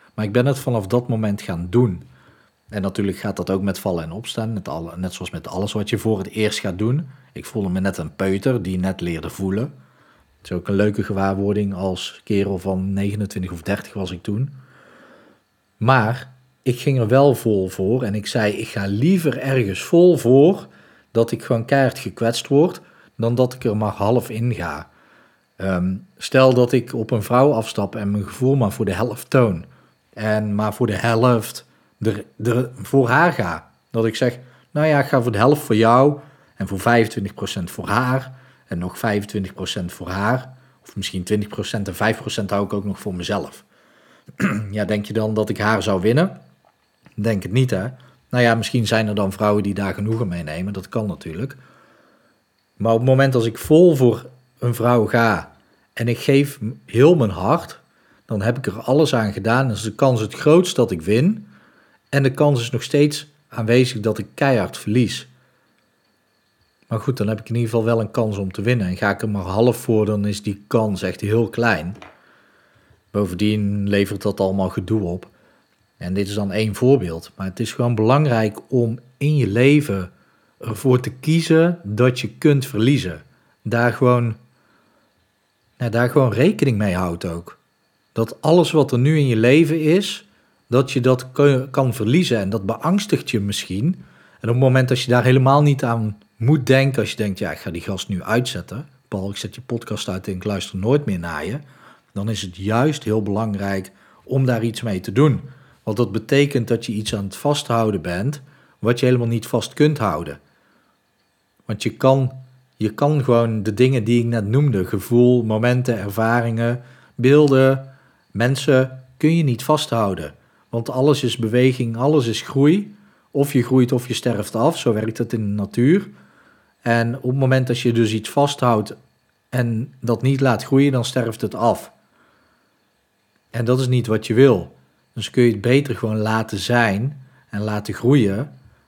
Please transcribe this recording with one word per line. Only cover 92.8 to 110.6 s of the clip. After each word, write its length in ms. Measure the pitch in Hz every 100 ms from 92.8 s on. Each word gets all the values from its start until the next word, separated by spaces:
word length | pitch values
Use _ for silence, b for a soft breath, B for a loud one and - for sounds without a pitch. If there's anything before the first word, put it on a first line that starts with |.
| 156 196 - - -
je 80 | 110
misschien. 460 | 101 101 - 92 143 190 B B B B
En 100 | 113
op 60 | 123
het 80 |
moment 240 | 135 131 127
dat 140 | 120
je 100 | -
daar 120 | 123
helemaal 380 | 127 131 131 143
niet 220 | 147 135
aan 340 | 120 117 107 104 _ -
moet 300 | 113 156 123
denken, 360 | 131 139 127
als 80 | 101
je 60 | -
denkt, 240 | 107 92
"Ja, 120 | 95
ik 60 | 78
ga 140 | -
die 100 | 82
gast 260 | - 95 -
nu 160 | 92
uitzetten. 640 | 82 113 127 90 - 107 156 _ -
Paul, 220 | 101 98
ik 80 | 98
zet 180 | 101 -
je 60 |
podcast 480 | - 117 - 107 -
uit 180 | 92 98
en 60 |
ik 100 | 92
luister 340 | 104 98 - 95
nooit 280 | 104 147 143
meer 140 | 92
naar 260 | 85 78 80
je." 140 | 139 - b b b b
Dan 180 | 101 104
is 120 | 104
het 140 | 95 87
juist 480 | 98 113 147 147
heel 200 | - 110
belangrijk 680 | 104 101 113 98 98 95 92 b b b
om 220 | - 135 127
daar 180 | 117
iets 180 | 113 113
mee 180 | 117 92
te 120 | -
doen. 300 | 101 151 - - B B B
Want 140 | - 107
dat 140 | 113
betekent 560 | 104 - 139 143 131 113
dat 180 | 117 -
je 60 |
iets 240 | 107 107 107
aan 80 |
het 120 | 98 -
vasthouden 640 | 143 147 - 117 110 98
bent 400 | 82 87 120 147 - b b b
wat 200 | 110 123
je 60 | 123
helemaal 220 | 123 117
niet 200 | 117 -
vast 260 | 117 -
kunt 240 | - 151 143
houden. 420 | 104 78 80 69 _ _